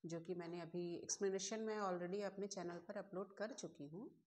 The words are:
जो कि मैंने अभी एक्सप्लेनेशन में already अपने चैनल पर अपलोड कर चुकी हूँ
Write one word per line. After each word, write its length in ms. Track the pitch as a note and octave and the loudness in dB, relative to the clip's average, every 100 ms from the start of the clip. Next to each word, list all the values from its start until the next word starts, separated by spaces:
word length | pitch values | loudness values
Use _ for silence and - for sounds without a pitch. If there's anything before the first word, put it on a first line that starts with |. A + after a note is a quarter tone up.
| E3+ | -4
जो 140 | E3 | -4
कि 140 | E3 | -2
मैंने 260 | F3 E3+ F3 | -2 -2 -4
अभी 360 | E3 F3 F3 E3+ | -2 0 0 0
एक्सप्लेनेशन 640 | - - G3 F#3+ - A3 | -2 4 6 4 2 2
में 180 | A3 G#3+ | 2 4
already 460 | G3 F3+ F3 G3+ | 4 4 2 2
अपने 220 | G3 G3 G3+ | 0 0 -2
चैनल 300 | G3 F3 F3 | -2 -2 -4
पर 220 | - G3+ | -4 -6
अपलोड 340 | F#3+ F3+ F#3+ | -2 -2 -2
कर 220 | - G#3+ | -2 -2
चुकी 340 | - E3 - C#3+ | -2 -6 -6 -8
हूँ 220 | D#3+ D4+ - | -6 -8 -12